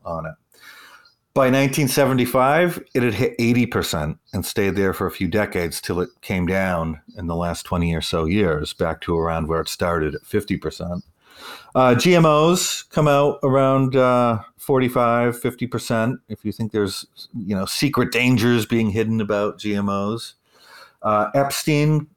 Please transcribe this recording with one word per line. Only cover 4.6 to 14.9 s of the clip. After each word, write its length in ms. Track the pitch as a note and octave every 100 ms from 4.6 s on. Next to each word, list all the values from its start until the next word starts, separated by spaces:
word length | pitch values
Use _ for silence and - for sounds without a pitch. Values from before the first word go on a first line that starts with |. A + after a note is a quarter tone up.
| G2 F#2
there 160 | F#2+
for 160 | - F#2
a 40 |
few 180 | - F2+
decades 500 | G#2 G2+ F#2 E2+ -
till 220 | - F2
it 80 | F2 _
came 260 | - F#2+ F2
down 540 | F#2+ F#2+ E2+ E2 D#2 - -
in 100 | E2
the 100 | E2+
last 260 | F2 E2
twenty 320 | - F2+ E2+ E2
or 60 |
so 240 | - E2+ D#2+
years, 480 | G#2 F2+ D2+ D2+
back 260 | - E2+ D#2+
to 160 | - E2
around 300 | E2 D#2+ D#2
where 140 | E2
it 80 | D#2
started 440 | - F2+ E2+ D2+
at 120 | D2 -
fifty 320 | G#2+ - F2
percent. 480 | D#2+ - F2 F2+ - _ _ - - - -
Uh, 220 | C3 B2+ B2
G 200 | F3+ F3
M 100 | D#3+
Os 580 | D3+ D#3+ F3+ - -
come 240 | - D#3+ D3+
out 320 | C#3+ C#3+ C#3+
around, 520 | C#3 C3+ C3+ C3+ C3 C3
uh, 440 | B2+ B2 A#2+ A2 - -
forty-five, 800 | - C3+ B2+